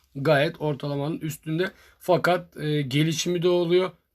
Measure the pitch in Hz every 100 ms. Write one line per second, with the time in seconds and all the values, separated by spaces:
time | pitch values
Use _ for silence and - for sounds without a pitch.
0 | _ 139 139 147 156 175 151 135 147 143
1 | 143 170 156 147 156 156 190 - _ _
2 | - 165 160 180 170 - 151 151 139 139
3 | 160 156 175 175 175 175 170 180 185 -
4 | _